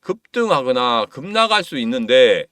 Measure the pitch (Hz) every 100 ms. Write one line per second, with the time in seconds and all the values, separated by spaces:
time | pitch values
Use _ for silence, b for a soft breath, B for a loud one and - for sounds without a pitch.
0 | - 180 _ 247 226 156 127 127 123 117
1 | 104 - 170 214 226 214 185 156 113 127
2 | 110 127 123 92 76